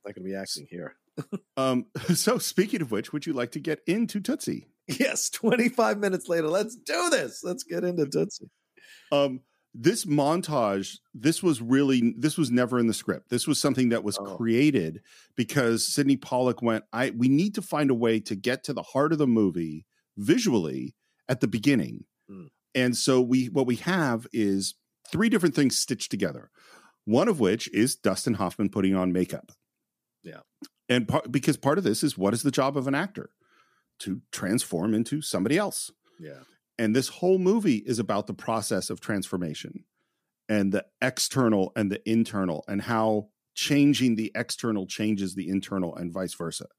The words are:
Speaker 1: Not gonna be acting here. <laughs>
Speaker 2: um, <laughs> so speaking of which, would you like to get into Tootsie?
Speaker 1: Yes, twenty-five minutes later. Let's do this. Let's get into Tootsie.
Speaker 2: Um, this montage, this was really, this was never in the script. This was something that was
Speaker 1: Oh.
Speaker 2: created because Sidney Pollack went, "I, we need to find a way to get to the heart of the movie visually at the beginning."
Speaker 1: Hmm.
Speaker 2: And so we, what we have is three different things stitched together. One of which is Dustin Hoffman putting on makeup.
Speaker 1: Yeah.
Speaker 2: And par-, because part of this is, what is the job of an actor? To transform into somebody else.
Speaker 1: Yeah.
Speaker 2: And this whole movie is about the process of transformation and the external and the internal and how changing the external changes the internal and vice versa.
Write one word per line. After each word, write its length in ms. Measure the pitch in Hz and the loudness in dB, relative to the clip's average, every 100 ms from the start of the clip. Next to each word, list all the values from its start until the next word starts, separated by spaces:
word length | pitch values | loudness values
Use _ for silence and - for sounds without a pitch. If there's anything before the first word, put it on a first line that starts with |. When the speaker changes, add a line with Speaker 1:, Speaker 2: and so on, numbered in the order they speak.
Speaker 1:
Not 100 | 101 | -16
gonna 100 | 95 92 | -12 -8
be 80 | |
acting 320 | 95 95 - 71 | -8 -8 -10 -10
here. 280 | 87 82 - _ - | -14 -14 -16 _ -16
<laughs> 400 | - 196 _ - | -12 -12 _ -2
Speaker 2:
um, 300 | 165 127 - 147 | 0 0 -2 -4
<laughs> 180 | - | 0
so 220 | 170 - 233 | 0 2 0
speaking 460 | - - 214 220 | 0 0 0 -2
of 80 | 139 | -2
which, 220 | 104 - | -4 -4
would 100 | 151 165 | -6 -6
you 60 | |
like 200 | 135 120 | -4 -4
to 80 | - | -6
get 200 | 160 151 - | -6 -4 -2
into 340 | 202 226 208 | 0 0 -2
Tootsie? 460 | 190 285 - 78 - _ - | -4 -4 -4 -6 -10 _ -6
Speaker 1:
Yes, 440 | - - - - | -2 -2 -2 -4
twenty-five 680 | - 226 247 240 - 220 208 | -2 2 4 2 2 0 2
minutes 300 | 202 185 - | 0 -2 -2
later. 200 | 170 156 | -2 0
Let's 280 | 185 226 240 | 0 -2 -8
do 320 | - 330 349 | -6 -2 2
this. 340 | 262 135 - | 0 0 -6
Let's 200 | 175 180 | -8 -8
get 180 | - 170 | -6 -4
into 200 | 180 175 151 | -2 0 0
Tootsie. 440 | 156 185 - - _ _ _ - - - | 0 -2 -4 -20 _ _ _ -20 -20 -2
Speaker 2:
Um, 300 | 143 139 131 - _ _ | 2 2 0 -12 _ _
this 320 | 117 123 233 | 0 2 2
montage, 920 | 185 147 143 170 170 147 107 98 95 - _ | 2 2 4 2 0 0 2 0 -4 -10 _
this 280 | 117 131 165 | -2 0 2
was 200 | 180 131 | 2 0
really, 500 | 117 135 143 127 117 117 | 2 4 4 4 2 2
this 180 | 151 156 | -2 0
was 140 | 139 | 0
never 280 | 120 120 123 | 2 2 2
in 80 | 117 | 2
the 60 | |
script. 360 | 104 - 90 - | 0 -2 -4 -2
This 160 | 120 - | -2 0
was 120 | 143 | 0
something 320 | 147 131 123 | 0 2 2
that 140 | 117 | 2
was 140 | 107 101 | -2 -4
Speaker 1:
Oh. 180 | 101 92 | -6 -4
Speaker 2:
created 640 | 113 117 151 131 80 82 - - _ | 2 4 4 4 0 -4 -14 -20 _
because 520 | - 120 147 117 113 - | -6 -2 0 2 2 0
Sidney 300 | - 139 135 | 0 2 0
Pollack 420 | - 127 127 120 | 0 0 0 0
went, 240 | 117 110 - | 0 0 -2
"I, 180 | 113 131 | -4 -2
we 180 | 117 127 | 2 4
need 260 | 139 208 | 4 2
to 80 | 202 | -2
find 280 | 175 151 139 | -4 -2 0
a 40 | |
way 260 | 120 117 113 | 2 2 0
to 140 | - | -2
get 300 | 101 120 127 | -6 -4 -4
to 100 | - | -4
the 80 | 123 | -8
heart 300 | - 135 151 | -4 0 0
of 60 | 156 | 2
the 80 | 139 | 4
movie 600 | 113 101 85 80 76 - _ _ - | 4 4 0 -6 -8 -16 _ _ -4
visually 800 | 104 233 220 113 80 65 65 - _ _ - | 2 2 4 2 0 -4 -8 -12 _ _ -6
at 120 | 131 | -2
the 80 | 117 | -2
beginning." 560 | 113 123 131 67 55 - _ - | 0 2 2 2 -6 -18 _ -20
Speaker 1:
Hmm. 180 | 98 135 _ _ | -18 -20 _ _
Speaker 2:
And 220 | 131 123 117 | 0 2 2
so 240 | - 127 | 4 4
we, 240 | 123 131 127 | 4 2 2
what 180 | 135 127 | 0 0
we 100 | 120 | 0
have 500 | - 185 147 113 - | 0 0 2 0 -4
is 420 | 120 101 98 95 - _ _ - | -2 0 0 -2 -8 _ _ -6
three 200 | 160 226 | 0 2
different 260 | 214 170 | 4 2
things 240 | 143 135 - | 4 2 2
stitched 320 | - 123 - | -2 -4 -6
together. 400 | 101 95 - - _ - - _ _ | -4 -4 -6 -16 _ -20 -20 _ _
One 240 | - 117 214 | 0 2 4
of 100 | 165 | 4
which 320 | 98 117 - | 2 2 0
is 220 | - 123 - | 0 0 0
Dustin 380 | 104 95 - | -2 -2 -2
Hoffman 340 | 104 92 - 98 | -2 -2 -2 -2
putting 240 | 104 95 95 | 0 2 2
on 160 | 92 | 2
makeup. 400 | 90 90 - - _ _ _ _ _ _ _ | 0 -2 -4 -14 _ _ _ _ _ _ _
Speaker 1:
Yeah. 160 | 85 - - _ - _ - | -20 -20 -20 _ -20 _ -2
Speaker 2:
And 180 | 123 107 | 0 2
par-, 160 | 160 - | -2 -2
because 260 | 135 160 135 | 0 0 0
part 220 | 139 170 | 2 2
of 60 | |
this 180 | 147 110 | 2 0
is, 160 | 151 - | 0 0
what 160 | 98 | 0
is 80 | 113 | 2
the 80 | 143 | 0
job 260 | 131 135 143 | 2 0 0
of 120 | 131 | -2
an 60 | 139 | -2
actor? 340 | 196 - - _ _ _ _ _ _ - | -2 -8 -16 _ _ _ _ _ _ -12
To 200 | - 92 - | -8 -8 -8
transform 600 | - 92 117 - 82 101 | -6 -2 0 0 -2 0
into 300 | 107 117 147 | 0 -2 -4
somebody 340 | - 95 101 160 | -4 -2 0 0
else. 340 | 202 - - - _ - | 0 -4 -10 -14 _ -20
Speaker 1:
Yeah. 200 | 78 67 - _ _ - | -20 -20 -20 _ _ -2
Speaker 2:
And 160 | 110 | 0
this 140 | 120 127 | 2 0
whole 300 | - 180 190 | -2 2 2
movie 380 | 185 226 196 110 - | 4 2 2 0 0
is 120 | 120 | -4
about 260 | 104 104 101 | -2 -2 -4
the 80 | |
process 560 | 101 - 113 98 98 - | -6 -4 -4 -2 -2 -4
of 100 | 92 | -8
transformation 840 | - 101 - 92 87 76 - - - _ _ _ _ _ - | -4 -4 -4 -4 -4 -8 -12 -16 -18 _ _ _ _ _ -2
and 240 | 107 98 | 0 2
the 120 | 95 - - | 0 -4 -4
external 720 | 127 - - 135 120 104 92 - | -4 -2 -2 2 2 2 0 -2
and 140 | 101 | -2
the 120 | 101 - | -2 0
internal 560 | 113 110 101 92 80 - | 2 2 0 -2 -4 -6
and 140 | 101 | -6
how 460 | 107 113 110 107 101 _ _ | -2 0 2 0 -4 _ _
changing 640 | - - 143 143 123 123 110 | -6 0 4 6 4 2 2
the 140 | 110 | -2
external 520 | 110 117 - 120 104 95 | -6 -6 -6 -4 -2 -4
changes 480 | - 110 104 95 92 | -4 -2 0 -2 -6
the 120 | 85 | -4
internal 460 | 98 - 98 87 - | -4 -2 -4 -4 -6
and 160 | 85 | -8
vice 220 | 90 90 | -6 -6
versa. 320 | - 82 - - | -6 -8 -8 -12